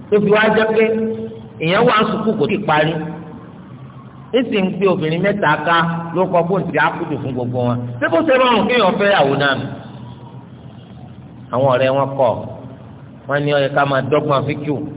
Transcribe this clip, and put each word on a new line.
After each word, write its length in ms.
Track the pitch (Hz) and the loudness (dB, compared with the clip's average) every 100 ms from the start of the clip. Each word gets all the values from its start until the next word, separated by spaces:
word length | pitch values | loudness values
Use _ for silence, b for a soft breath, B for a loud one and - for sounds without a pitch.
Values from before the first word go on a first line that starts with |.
Tó 100 | - 208 | 0 0
fi 120 | 196 | 4
wá 120 | 214 214 | 4 4
jẹ́ 200 | 220 220 | 4 2
pé 180 | 226 220 220 220 220 - - - - | 4 2 2 -2 -4 -8 -12 -16 -4
ìyẹn 260 | 160 196 | 0 4
wà 140 | 247 214 | 4 4
sùkúù 340 | 220 190 220 | 2 0 -2
kò 100 | - 139 | 0 0
tíì 120 | - | 0
parí. 340 | - 151 156 165 - - - - - - - - - - - - - | 2 2 2 0 -6 -10 -14 -16 -18 -20 -18 -18 -18 -18 -20 -20 -2
Ní 120 | 247 | 0
sì 140 | 262 214 | 2 0
ń 80 | 190 | 0
gbé 180 | 170 196 | 2 2
obìnrin 360 | 175 156 165 | 2 0 0
mẹ́ta 280 | 196 196 151 151 | 0 2 2 2
ká 200 | 165 170 170 - - | 2 2 2 -2 -4
ló 120 | 170 | -2
kọ 140 | 185 175 | 2 2
bó 140 | 170 | 2
ń 80 | 190 | -2
ti 140 | 165 147 | 0 0
ákúdù 380 | 156 160 160 135 | 0 -2 -6 -6
fún 160 | 135 | -4
gbogbo 260 | 127 123 123 | -4 -4 -2
wọn. 200 | 123 120 - | 0 -2 -6
Ṣé 120 | - 320 | -4 0
bó 100 | 330 | 2
ṣe 140 | 311 | 4
rọrùn 320 | 254 254 226 208 | 4 4 2 2
kéèyàn 280 | 247 190 | 2 2
fẹ́ 140 | 202 202 | 2 2
ìyàwó 260 | 190 139 | 4 2
náà 200 | 139 143 | 2 2
nù? 120 | 131 - - - - - - - - - - - - - - - - - - - | 0 -4 -10 -14 -16 -16 -18 -18 -18 -18 -20 -20 -20 -20 -20 -18 -18 -20 -20 -6
Àwọn 220 | 120 139 | 0 2
ọ̀rẹ́ 220 | 123 131 | 4 4
wọn 160 | 139 135 | 2 0
kọ̀. 220 | 135 123 98 - - - - - - - - | 2 2 2 -6 -12 -16 -16 -18 -18 -20 -18
Wọ́n 180 | - 143 | -4 -2
ní 100 | 147 | 2
ó 60 | 147 | 2
yẹ 100 | 135 | 2
ká 140 | 139 | 2
máa 180 | 139 135 | 2 0
dọ́gbọ́n 420 | 123 147 147 135 | 2 0 2 0
fíkìú. 320 | 127 147 147 139 151 | 0 -4 -4 -4 -6